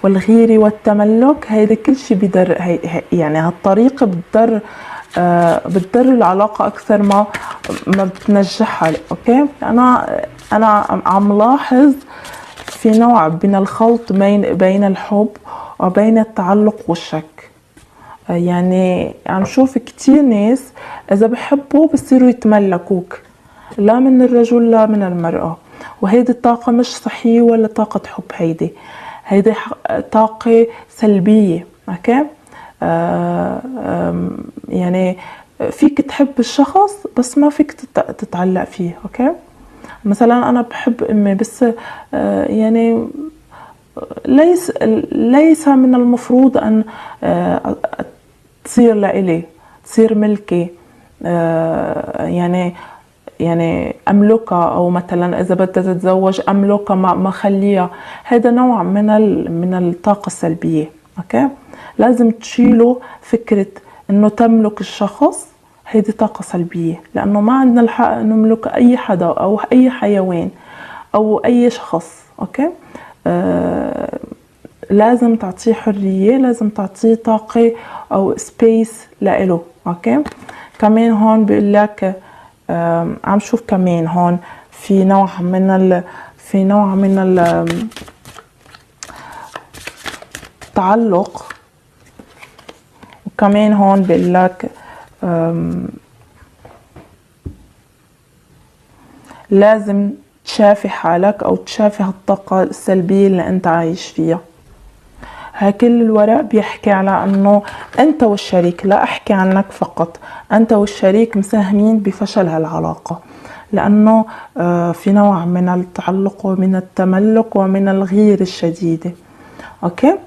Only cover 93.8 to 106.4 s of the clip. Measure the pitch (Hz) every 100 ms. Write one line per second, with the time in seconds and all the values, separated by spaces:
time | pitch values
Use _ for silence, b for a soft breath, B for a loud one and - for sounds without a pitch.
93.8 | 196 196 185 170 180 180 185 185 - B
94.8 | B B B _ 185 170 165 165 165 175
95.8 | 185 - _ _ _ _ _ _ - -
96.8 | _ - - _ _ _ - - - _
97.8 | _ _ _ _ _ _ _ _ _ _
98.8 | _ B B B B B B 196 208 220
99.8 | 202 202 202 294 _ _ - - 208 208
100.8 | 202 - 165 175 196 208 - 190 - -
101.8 | 214 208 190 185 - 196 - 190 185 -
102.8 | - 190 175 196 196 185 165 185 180 165
103.8 | 165 180 - - 160 165 - _ _ -
104.8 | - _ _ - B B B - 202 202
105.8 | 240 240 226 214 208 240